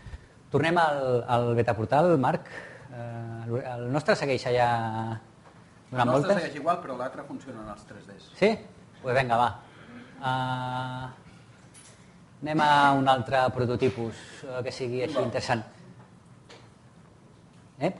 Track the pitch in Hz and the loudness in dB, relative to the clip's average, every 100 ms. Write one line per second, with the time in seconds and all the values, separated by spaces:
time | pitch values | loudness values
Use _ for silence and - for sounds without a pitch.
0 | - - - - - 143 160 170 160 143 | -18 -18 -20 -20 -4 0 2 4 2 2
1 | 131 123 120 120 120 117 117 110 110 139 | 0 0 2 2 2 2 2 0 2 4
2 | 175 160 131 170 - - - - - 123 | 6 4 2 0 -6 -16 -16 -18 -16 -14
3 | 117 117 113 113 117 120 127 120 120 143 | -12 -10 -10 -10 -6 -4 -4 -8 -2 -2
4 | 151 196 143 127 127 123 120 117 113 110 | 2 0 2 0 2 4 4 2 0 -4
5 | 113 110 - - - - - - - 123 | -4 -6 -10 -20 -20 -20 -20 -20 -8 0
6 | 120 135 190 202 151 139 147 175 - 123 | 2 4 2 0 0 -4 -2 -2 -4 -8
7 | 131 151 139 127 131 113 107 101 - 101 | -8 -10 -12 -14 -14 -14 -12 -14 -16 -20
8 | - 98 - - 202 214 - - - - | -18 -20 -20 0 2 2 -6 -20 -20 -10
9 | 131 127 127 117 120 - - - - - | 0 2 2 2 2 0 -14 -20 -20 -20
10 | - - 135 131 127 127 127 127 127 127 | -20 -8 -4 -2 -2 -4 -4 -6 -6 -8
11 | 127 - - - - - - - - - | -12 -16 -20 -20 -20 -20 -20 -20 -20 -20
12 | - - - - 151 156 151 147 143 139 | -20 -20 -20 -12 -4 2 4 6 6 6
13 | 135 131 120 131 127 123 120 123 127 117 | 4 2 2 2 2 2 0 2 0 0
14 | 113 107 - - 139 127 123 - 127 123 | -6 -8 -16 -16 -10 -8 -6 -6 -6 -4
15 | 123 139 120 123 - 120 107 - - - | -2 -2 -2 -4 -2 -4 -4 -18 -20 -20
16 | - - - - - - - - - - | -20 -20 -20 -20 -20 -20 -20 -20 -20 -20
17 | - - - - - - - - 156 | -20 -20 -20 -20 -20 -20 -20 -6 -4